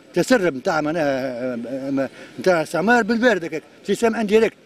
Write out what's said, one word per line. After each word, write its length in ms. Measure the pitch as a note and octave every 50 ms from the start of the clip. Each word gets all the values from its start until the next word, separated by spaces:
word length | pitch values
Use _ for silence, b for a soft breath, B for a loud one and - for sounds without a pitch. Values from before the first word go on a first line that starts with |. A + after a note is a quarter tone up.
| - - -
تسرب 420 | F3 E3 - B3+ A#3+ F3+ E3+ C#3+
نتاع 260 | B2+ - F#3+ E3+ D#3
معناها، 220 | D3+ D3+ D#3+ F3 D3+
آه، 560 | C#3+ C3+ C3 B2+ C3+ B2+ A#2 B2+ B2+ B2 A#2 A#2 A#2+
آه، 420 | C3+ C3 C3 C#3 C#3 C3+ C3+ B2+ B B B B B B
نتاع 220 | - F#3 F3+ E3
استعمار 420 | D#3 - - D#3+ E3+ A3 B3 A#3+ A3
بالبارد 420 | G3 A#3+ A3+ A#3 B3+ G#3+ F3+ E3
هكاك، 180 | D#3 D3+ D3+ - - - - - -
سيستم 280 | G3+ - A#3 A#3 A3
انديريكت. 400 | A3 A3+ F#3+ G#3 A3 A3+ F#3+ - _ _